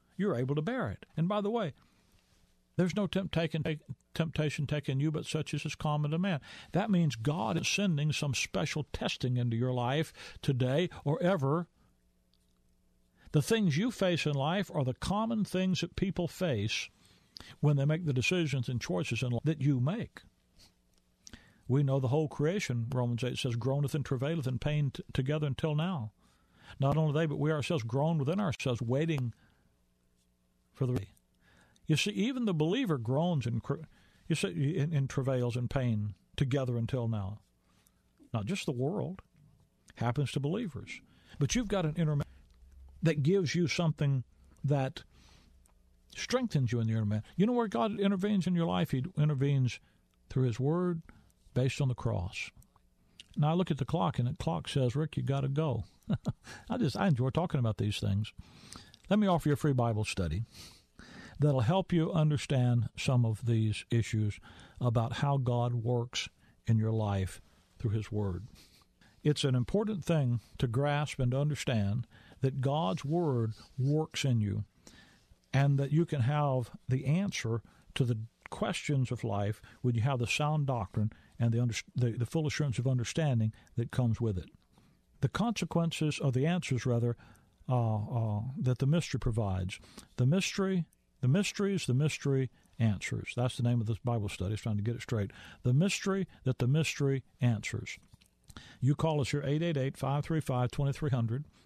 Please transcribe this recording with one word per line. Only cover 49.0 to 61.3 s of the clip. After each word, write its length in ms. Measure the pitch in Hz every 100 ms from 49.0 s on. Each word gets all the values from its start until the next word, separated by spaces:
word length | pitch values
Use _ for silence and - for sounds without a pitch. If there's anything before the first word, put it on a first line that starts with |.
| 135 -
intervenes 640 | 151 143 139 139 127 - _ _ _ _ -
through 160 | -
His 160 | 127 113
Word, 420 | 131 165 180 170 - - - _ _
based 260 | - 131 -
on 60 | 135
the 80 |
cross. 560 | 123 - 107 90 - - - - _ _ _ _ - - -
Now 140 | 147
I 20 |
look 180 | 170 185
at 80 | 147
the 60 |
clock, 340 | 131 156 175 -
and 80 | 123
the 80 |
clock 340 | 156 - 165 -
says, 280 | 143 127 135
"Rick, 200 | 156 -
you 60 |
gotta 260 | 123 135 139
go." 360 | 139 160 117 - _ -
<laughs> 640 | 214 - - - - -
I 80 | 247
just, 180 | 185 -
I 100 | 190
enjoy 240 | 131 131
talking 300 | 143 165 147
about 180 | 117 104
these 200 | 104 101
things. 340 | 104 98 110 - - - - - - - -
Let 100 | 208
me 80 | 202
offer 220 | 175 147
you 40 |
a 20 | 143
free 160 | 156
Bible 320 | 131 117 107
study 380 | 107 - 87 82 117 - - - _ - - - -